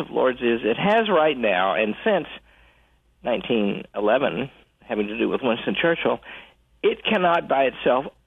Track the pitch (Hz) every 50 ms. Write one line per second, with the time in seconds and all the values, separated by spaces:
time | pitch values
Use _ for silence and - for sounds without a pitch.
0 | - - - 120 127 127 123 123 123 117 117 113 - 107 117 - - 202 214 233
1 | 220 208 196 160 156 160 139 127 117 104 92 90 95 98 87 101 110 107 104 -
2 | - 113 202 - - - - - - _ _ _ _ _ _ _ _ _ _ _
3 | _ _ _ _ - 127 117 98 - - 123 113 104 101 98 - - - - 101
4 | 104 104 117 135 139 - 80 101 135 139 - - _ _ _ _ - - 113 104
5 | 104 104 107 117 110 98 92 - 135 123 110 107 - 127 98 - - 165 170 -
6 | - 113 123 - - - - - - - _ _ _ _ _ _ - 208 - -
7 | - - 220 196 180 170 170 170 - - 143 139 135 123 - - - 143 123 131
8 | 147 - - _ _